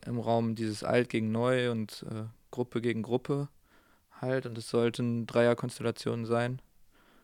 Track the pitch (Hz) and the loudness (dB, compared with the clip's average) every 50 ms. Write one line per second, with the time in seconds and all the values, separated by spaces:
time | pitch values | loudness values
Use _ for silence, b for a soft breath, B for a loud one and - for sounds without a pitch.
0 | - 123 120 120 113 117 117 117 117 113 113 110 113 107 104 - - - 113 123 | -8 -6 -4 -2 0 2 2 2 2 0 0 -2 -2 -4 -4 -4 0 2 4 4
1 | 120 - - 117 110 110 110 117 120 127 131 127 123 120 117 113 107 101 - - | 2 2 0 0 0 0 0 0 2 2 2 2 2 0 -2 -2 -4 -6 -8 -12
2 | - - 113 110 110 113 - _ _ - - 123 123 - - 120 113 120 110 113 | -10 -8 -8 -8 -8 -10 -12 _ _ -12 -4 -4 -4 -2 -2 -2 0 0 0 0
3 | 104 113 117 127 - - 143 143 143 - _ - b b b b b b b b | -2 0 0 0 0 0 -2 -2 -2 -6 _ -20 b b b b b b b b
4 | b b - - 131 127 131 131 127 123 113 113 113 - - 120 117 117 110 - | b b -12 -6 -4 -2 -2 -2 -2 -4 -8 -8 -6 0 2 4 4 2 2 0
5 | 123 120 117 117 113 - - 120 117 120 120 - - 127 - - 117 117 113 - | 0 0 0 -2 -2 2 4 6 6 6 6 4 0 -6 -6 -4 -4 -4 -2 -2
6 | - 120 117 117 113 110 117 117 120 123 127 127 - _ _ - - b b b | -2 -2 -2 -2 -2 0 0 0 0 0 -4 -6 -10 _ _ -20 -20 b b b
7 | b b b b | b b b b